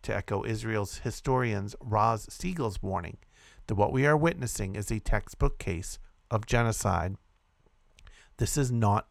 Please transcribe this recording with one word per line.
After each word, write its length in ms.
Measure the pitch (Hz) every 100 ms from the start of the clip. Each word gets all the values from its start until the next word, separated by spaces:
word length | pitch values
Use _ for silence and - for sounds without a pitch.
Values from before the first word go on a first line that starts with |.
to 140 | - 101
echo 280 | - 101
Israel's 560 | - 110 113 107 98 -
historians 760 | 120 - 139 127 120 101 101 -
Raz 480 | 120 107 113 113 -
Siegel's 520 | - 180 175 117 98
warning 340 | 98 92 85 - _ _ - - -
that 80 | 101
what 180 | 104
we 140 | 131 143
are 100 | 151
witnessing 580 | 165 170 123 - 95 101
is 140 | 101
a 100 | 110
textbook 600 | - 107 - - 139 -
case 400 | - 85 - - - _ -
of 160 | 110 -
genocide. 680 | 120 117 107 101 87 87 98 _ _ _ _ _ _ _ _ - - - -
This 200 | 120 151
is 140 | 131
not 360 | 117 107 104 -